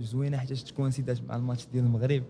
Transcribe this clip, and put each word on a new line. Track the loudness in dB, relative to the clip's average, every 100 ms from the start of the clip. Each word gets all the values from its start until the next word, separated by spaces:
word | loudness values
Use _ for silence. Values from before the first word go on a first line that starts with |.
زوينه | -2 0 0 0
حيت | -2
تكونسيدات | -6 -6 -2 0 0 0 -2 -2
مع | -2
الماتش | -2 -2 -2
ديال | 2 4
المغرب. | 4 4 2